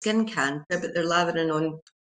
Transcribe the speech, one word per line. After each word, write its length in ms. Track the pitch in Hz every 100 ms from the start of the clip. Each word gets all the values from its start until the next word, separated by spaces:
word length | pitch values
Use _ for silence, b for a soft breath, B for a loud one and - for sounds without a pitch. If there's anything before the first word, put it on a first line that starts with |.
skin 240 | 214 220 220
cancer, 380 | 160 139 147 -
but 240 | 175 -
they're 120 | 175 165
lathering 440 | 175 170 165 160
on 300 | 156 160 160 - _